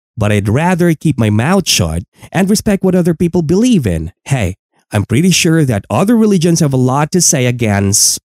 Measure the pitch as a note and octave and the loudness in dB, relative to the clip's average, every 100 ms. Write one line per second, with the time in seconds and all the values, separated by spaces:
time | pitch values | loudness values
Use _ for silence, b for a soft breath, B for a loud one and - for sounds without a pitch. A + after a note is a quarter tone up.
0 | _ - G#2 G#2 G2 B2 E3+ F3+ F3 D#3+ | _ -4 0 0 0 0 0 0 0 0
1 | D#3+ C3+ A2 G#2 C3 G3 E3+ - E2+ E2 | -2 0 0 0 0 0 0 -2 -2 -4
2 | - B B D#3 F#3+ G#3 - G3 F#3+ F3+ | -8 B B -2 0 0 0 0 0 0
3 | F3 E3 F3 F3+ D3+ F3+ B3+ G#3 G#2+ E2 | 0 0 -2 -2 0 0 2 2 0 -4
4 | D#2+ - - C3+ F2+ F2+ _ _ - G#2+ | -6 -12 -6 -2 -2 -6 _ _ -6 -4
5 | G2+ A2+ F3+ E3 E3+ D#3+ C#3 G2+ - G#2+ | 0 0 2 2 2 2 2 -2 -2 -2
6 | G3 A#3 A3 G3 F3 E3 D3 C3 B2+ C3+ | 2 2 2 2 2 2 0 0 0 0
7 | D3+ F#3 - C#3+ B2 B2 A2+ G2+ G2+ G2+ | 0 0 0 0 0 0 0 0 0 0
8 | - - | -2 -4